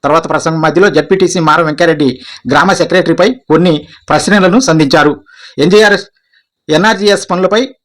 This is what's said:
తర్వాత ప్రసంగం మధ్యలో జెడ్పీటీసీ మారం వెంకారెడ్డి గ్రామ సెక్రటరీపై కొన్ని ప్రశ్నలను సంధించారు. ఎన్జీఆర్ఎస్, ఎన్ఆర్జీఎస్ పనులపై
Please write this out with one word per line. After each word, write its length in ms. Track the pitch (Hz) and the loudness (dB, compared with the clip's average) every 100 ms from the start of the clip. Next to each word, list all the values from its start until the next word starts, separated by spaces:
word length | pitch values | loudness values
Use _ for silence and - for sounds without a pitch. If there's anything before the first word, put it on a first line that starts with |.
తర్వాత 200 | 143 160 - | -2 -4 -2
ప్రసంగం 300 | 151 165 160 160 | -6 -4 -2 -2
మధ్యలో 220 | 147 202 156 | 0 0 0
జెడ్పీటీసీ 440 | 147 190 180 185 160 | -2 0 0 0 0
మారం 180 | 156 165 | 0 0
వెంకారెడ్డి 400 | 151 170 156 139 123 - - - | 0 -2 0 -2 -4 -16 -14 -2
గ్రామ 180 | 143 180 190 | 0 0 0
సెక్రటరీపై 480 | 160 180 165 165 196 254 _ | 0 0 0 0 0 -2 _
కొన్ని 240 | 160 175 147 - - - | 0 2 0 -6 -20 -4
ప్రశ్నలను 500 | 151 - 202 185 208 262 | -2 0 2 2 2 2
సంధించారు. 440 | 160 139 160 147 143 _ - - - | 0 2 2 0 -2 _ -20 -18 -4
ఎన్జీఆర్ఎస్, 420 | 156 208 214 196 - _ _ _ _ _ - 151 | 2 4 4 0 -4 _ _ _ _ _ -4 0
ఎన్ఆర్జీఎస్ 500 | 208 220 202 196 - | 0 0 0 0 -2
పనులపై 300 | 180 185 214 262 - | -2 0 0 -4 -8